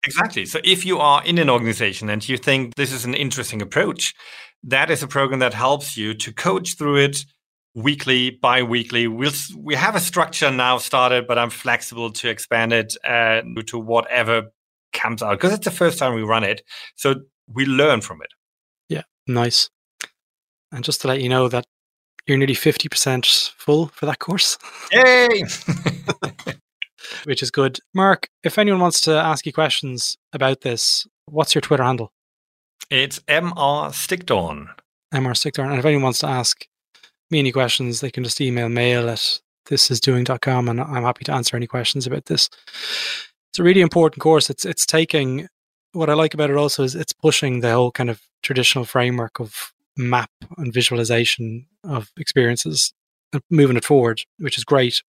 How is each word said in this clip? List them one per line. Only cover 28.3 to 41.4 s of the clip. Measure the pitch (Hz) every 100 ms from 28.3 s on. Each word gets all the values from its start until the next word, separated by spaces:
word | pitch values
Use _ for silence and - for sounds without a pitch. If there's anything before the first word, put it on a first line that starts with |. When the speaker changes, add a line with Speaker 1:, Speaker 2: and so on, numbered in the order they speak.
| _
Speaker 2:
if | 170 180
anyone | 208 190
wants | 175 156
to | -
ask | 156 160 151 -
you |
questions | - 156 - 143 123 - - _
about | 147 135 135
this, | 139 117 - - - _ -
what's | 151 151 -
your |
Twitter | - 147
handle? | 127 127 110 _ _ _ _ _ _ _ -
Speaker 1:
It's | 135 139 139 -
M | 151 175 175
R | 143 147 147
Stickdorn. | 139 - 185 180 110 85 73 76 - _ _ _
Speaker 2:
M | 143 131
R |
Stickdorn. | 120 151 - 135
And | 139
if | 139
anyone | 147
wants | 131 120
to | 147
ask | 131 120 - - _ _ _ - _ _
me | 156
any | 135
questions, | 127 127 - 127 117
they | 131
can | -
just | 120 -
email | 135 123 117
mail | 120 120 123 117
at | 113 - - _ _ -
thisisdoing | 139 - 120 - 127 123
dot | 127
com, | - 127 120
and | 117
I'm | 123 131
happy | 120 123 -
to |
answer | 139